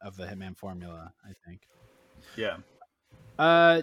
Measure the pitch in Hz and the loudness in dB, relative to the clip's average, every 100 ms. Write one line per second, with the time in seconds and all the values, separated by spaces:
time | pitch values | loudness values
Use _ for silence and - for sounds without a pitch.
0 | 98 95 90 98 95 92 98 90 87 82 | -20 -16 -14 -14 -14 -14 -14 -14 -16 -18
1 | 85 - 101 95 - 87 _ _ _ _ | -20 -20 -20 -20 -20 -20 _ _ _ _
2 | _ _ - - 107 - - _ - _ | _ _ -18 -8 -8 -8 -14 _ -20 _
3 | _ _ - - 160 170 170 165 | _ _ -14 0 4 6 6 4